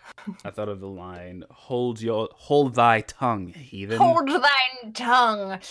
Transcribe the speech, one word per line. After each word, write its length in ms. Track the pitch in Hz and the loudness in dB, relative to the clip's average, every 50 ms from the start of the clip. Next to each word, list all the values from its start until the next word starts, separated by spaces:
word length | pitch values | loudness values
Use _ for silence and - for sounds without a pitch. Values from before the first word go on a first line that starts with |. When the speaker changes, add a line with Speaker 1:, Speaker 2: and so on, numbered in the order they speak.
| _ - - - | _ -20 -20 -18
Speaker 1:
<laughs> 260 | - 208 185 - - | -16 -16 -16 -14 -14
Speaker 2:
I 60 | 101 | -14
thought 180 | - - 107 104 | -10 -8 -8 -8
of 100 | 101 95 | -8 -10
the 80 | 98 | -10
line, 560 | 98 95 90 90 92 90 87 87 90 92 90 - - | -12 -12 -12 -14 -14 -14 -14 -14 -16 -16 -16 -18 -18
"Hold 480 | - _ _ - 131 123 123 123 117 107 | -20 _ _ -6 -4 -2 -2 -2 -4 -4
your, 300 | 113 113 113 107 110 - - | -4 -4 -2 -2 -4 -6 -8
hold 420 | _ - - 143 147 143 131 113 | _ -4 2 4 4 4 4 4
thy 260 | 123 117 120 113 110 | 4 6 6 6 4
tongue, 460 | 104 - - - 135 123 113 101 92 87 | 2 -4 -10 -4 -2 -2 -2 -2 -6 -12
heathen." 480 | - 165 135 - - 98 98 101 - | -14 -18 -20 -16 -14 -12 -6 -4 0
Speaker 1:
Hold 320 | - - - 330 339 277 269 | 4 4 4 4 4 2 0
thine 640 | 302 359 254 285 285 269 254 254 254 254 240 220 220 | 0 2 2 2 2 2 0 -2 -4 -10 -16 -14 -10
tongue. 680 | - 247 240 247 254 247 226 214 208 196 190 190 185 - - | -6 0 2 4 4 6 4 2 -2 -4 -8 -8 -10 -12 -16